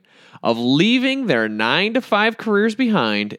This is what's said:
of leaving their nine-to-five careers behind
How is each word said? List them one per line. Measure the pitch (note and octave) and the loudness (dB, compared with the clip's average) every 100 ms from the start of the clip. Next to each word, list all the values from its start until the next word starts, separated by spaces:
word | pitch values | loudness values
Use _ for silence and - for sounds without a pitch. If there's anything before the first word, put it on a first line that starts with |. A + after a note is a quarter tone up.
| _ _ - - | _ _ -20 -6
of | - A2+ | -4 0
leaving | A#2+ C#3 G#3 B3+ C4 C4+ B3 | 2 2 4 2 0 -2 0
their | B2 A2 | 0 0
nine-to-five | G#2+ A2+ D3 G3+ A#3+ - G#3 A3 A3+ | -2 0 0 0 -2 -2 0 0 -2
careers | A3+ G3+ A3 G#3+ | -2 0 0 0
behind | B3 G3+ A2+ G#2 G#2 | 0 0 0 0 -4